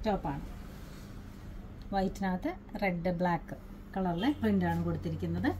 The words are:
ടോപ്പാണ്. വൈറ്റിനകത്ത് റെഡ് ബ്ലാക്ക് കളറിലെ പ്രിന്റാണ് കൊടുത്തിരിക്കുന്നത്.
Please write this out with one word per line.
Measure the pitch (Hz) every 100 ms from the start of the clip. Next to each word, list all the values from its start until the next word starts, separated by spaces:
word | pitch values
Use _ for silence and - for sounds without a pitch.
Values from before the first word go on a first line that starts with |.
| 220
ടോപ്പാണ്. | 190 160 143 - - - - - - - - - - - - - - -
വൈറ്റിനകത്ത് | 196 190 - 196 185 302 370 - 214
റെഡ് | 196 175 175 175
ബ്ലാക്ക് | 175 170 - - - - -
കളറിലെ | 196 185 170 233 294
പ്രിന്റാണ് | 220 202 175 170 170
കൊടുത്തിരിക്കുന്നത്. | 156 170 156 170 170 233 -